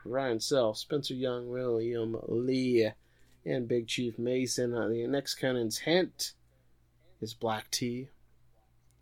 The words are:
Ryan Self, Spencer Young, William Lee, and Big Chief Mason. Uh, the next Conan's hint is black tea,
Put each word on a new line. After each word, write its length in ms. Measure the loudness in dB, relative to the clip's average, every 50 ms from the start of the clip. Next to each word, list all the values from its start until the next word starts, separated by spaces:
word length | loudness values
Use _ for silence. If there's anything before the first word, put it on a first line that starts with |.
| -8
Ryan 360 | -4 -2 0 0 0 0 0
Self, 380 | 0 2 4 4 4 4 2 -2
Spencer 340 | -4 -2 -2 -2 -2 -4 -4
Young, 340 | -2 -2 -2 -2 -2 -4 -6
William 680 | -6 -4 0 0 0 0 0 0 -2 -2 -2 -2 -4 -4 -4
Lee, 640 | -2 -2 0 2 2 2 2 4 4 6 6 6 4 2 -4 _ _ _ -20 -20 -20 -20 -10 -4
and 240 | -2 -2 -2 0 0
Big 180 | 0 0 0
Chief 320 | 0 -2 -2 -2 -2 -2 -2
Mason. 560 | 0 0 2 2 0 0 0 0 0 0 0
Uh, 140 | 0 0 0
the 180 | 0 0 0
next 280 | 0 0 0 0 -2 -4
Conan's 440 | -2 0 0 0 0 0 -2 -2 -2
hint 540 | 0 2 4 4 4 2 -2 -6 -8 -8 -8 _ _ _ _ _ _ _ _ _ _ _ _ _ _ -20 -14 -10
is 140 | -10 -10 -6
black 360 | -4 -2 -2 -2 -4 -4 -4
tea, 380 | -4 -2 -2 -2 -4 -6 -8 -12 -16 -20 -20 -20 -20 -20 -20 -20 -20 _ _ _ _ _ _ _ _ _